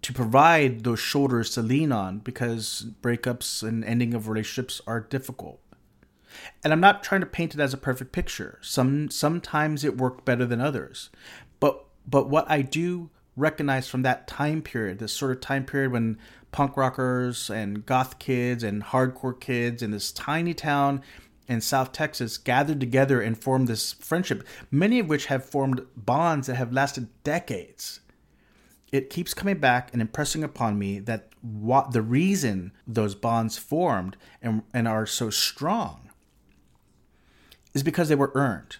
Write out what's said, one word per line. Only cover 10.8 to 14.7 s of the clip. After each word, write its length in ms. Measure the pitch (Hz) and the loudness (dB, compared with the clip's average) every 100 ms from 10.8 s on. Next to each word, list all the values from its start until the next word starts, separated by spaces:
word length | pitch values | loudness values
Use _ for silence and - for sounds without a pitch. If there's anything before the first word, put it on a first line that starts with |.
| 67 - - - - - - _ | -8 -14 -18 -20 -20 -20 -20 _
But, 260 | - - - _ - | 2 2 -8 _ 2
but 220 | 139 135 | 2 4
what 200 | 151 - | 2 2
I 120 | 156 | 0
do 480 | 131 151 175 180 165 _ _ - | 0 0 -2 -2 -8 _ _ 0
recognize 520 | 151 156 147 131 127 | 0 0 0 0 -2
from 140 | 131 | 0
that 260 | 131 127 - | 0 0 -4
time 340 | - 147 156 | -4 -2 -2
period, 380 | 147 | -4